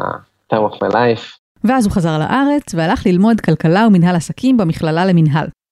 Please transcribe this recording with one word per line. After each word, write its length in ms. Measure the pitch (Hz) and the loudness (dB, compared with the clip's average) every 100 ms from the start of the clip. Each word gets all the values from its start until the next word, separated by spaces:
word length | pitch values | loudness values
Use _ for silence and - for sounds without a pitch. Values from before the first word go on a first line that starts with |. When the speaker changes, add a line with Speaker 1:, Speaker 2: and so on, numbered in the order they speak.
| - - _ _ - | -4 -10 _ _ -4
Speaker 1:
time 200 | 110 104 | -2 -2
of 60 | - | -4
my 140 | 98 | -2
life. 440 | 107 123 113 - - _ _ | 0 0 -2 -6 -20 _ _
Speaker 2:
ואז 200 | 214 262 208 | -2 0 0
הוא 60 | |
חזר 260 | 190 165 156 | 0 -2 -2
לארץ 560 | 156 247 277 294 - | -2 0 0 -2 -4
והלך 320 | 165 165 214 208 | -4 -2 0 0
ללמוד 340 | 175 214 226 | 2 2 0
כלכלה 460 | - 156 165 180 226 | 0 0 2 2 4
ומנהל 300 | 190 175 180 | 4 4 0
עסקים 400 | - - 254 254 | -4 -4 0 0
במכללה 500 | 175 156 160 160 190 | 0 -2 -2 -2 2
למנהל. 400 | 175 156 151 147 - _ | 2 2 0 -4 -10 _